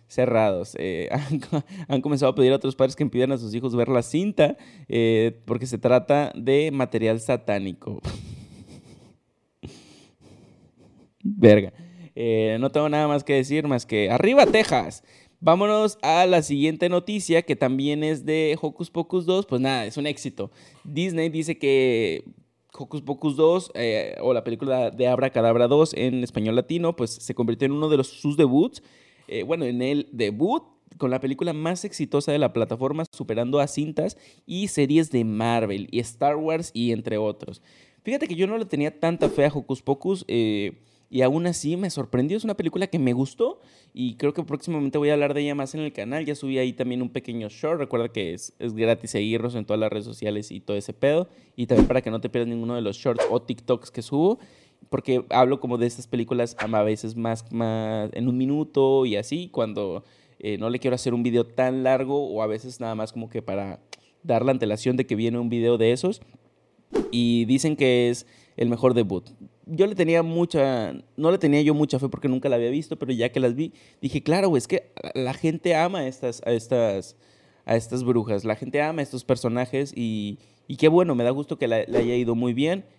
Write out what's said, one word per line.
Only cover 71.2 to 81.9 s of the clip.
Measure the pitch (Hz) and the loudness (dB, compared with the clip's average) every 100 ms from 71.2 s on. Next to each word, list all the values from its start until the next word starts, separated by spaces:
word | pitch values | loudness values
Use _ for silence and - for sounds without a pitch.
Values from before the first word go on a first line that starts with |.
| 156 | 2
le | 190 | 2
tenía | 165 143 | 4 4
yo | 151 | 4
mucha | 147 151 131 | 2 2 0
fe | 135 | -2
porque | - 143 | -4 -2
nunca | 127 139 | -2 0
la | 120 | 0
había | 117 | 0
visto, | 139 151 - | -2 -6 -8
pero | 131 | -4
ya | 123 120 | -2 0
que | 139 | 2
las | 127 | 0
vi, | 120 160 - - _ | 0 -6 -8 -20 _
dije, | 135 143 | -6 -4
"Claro, | - 170 196 | 0 2 4
güey, | 147 | 2
es | - | 0
que | 180 - - - | -4 -4 -12 -10
la, | - | -6
la | 127 | -4
gente | 143 165 160 180 | -2 -2 0 0
ama | 160 175 190 | 2 2 -2
a | 131 | -6
estas, | 131 127 117 - | -6 -6 -4 -2
a | |
estas, | 120 113 123 113 98 - - _ _ _ _ | -2 0 0 2 0 -6 -14 _ _ _ _
a | - 117 | -2 -2
estas | 113 123 | 0 -2
brujas, | 123 120 113 104 | 0 0 0 -2
la | 110 107 | -2 -6
gente | 123 143 | -4 -2
ama | 151 160 | -2 -2
a | |
estos | 139 131 | -6 -6
personajes | - 127 123 120 123 135 139 | -2 -2 -2 -2 -2 -4 -6
y, | - 117 110 104 101 _ _ - | -6 -6 -4 -6 -10 _ _ -14
y | 139 | 2
qué | 151 | 4
bueno, | 165 180 | 6 4
me | 127 | 2
da | 120 | 0
gusto | 139 143 - | 0 -4 -4
que | 123 | 0
la, | 113 | 0
le | 104 | 0